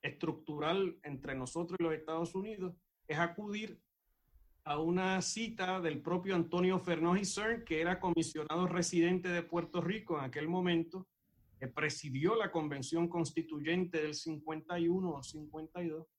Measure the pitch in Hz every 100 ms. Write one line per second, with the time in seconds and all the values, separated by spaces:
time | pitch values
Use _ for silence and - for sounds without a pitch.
0 | 185 - 160 135 - 151 151 185 190 -
1 | 147 135 139 135 127 165 170 175 165 156
2 | 156 160 165 190 208 208 180 - _ _
3 | _ 151 170 170 208 208 220 - _ _
4 | _ _ _ - - _ - 147 165 180
5 | 190 190 180 - 226 - 185 190 170 147
6 | - 180 185 180 165 180 180 185 180 160
7 | 165 185 196 - 214 233 - 156 165 180
8 | 185 170 160 156 151 160 180 170 175 175
9 | 170 180 180 175 170 170 170 180 170 214
10 | 214 156 131 147 156 180 180 170 165 185
11 | 185 _ _ _ _ - 127 - 151 -
12 | 151 131 156 226 202 165 156 143 131 165
13 | 170 175 160 - 165 151 151 175 180 165
14 | 151 151 165 156 156 156 156 175 170 185
15 | 185 147 135 156 151 156 160 180 175 156
16 | 160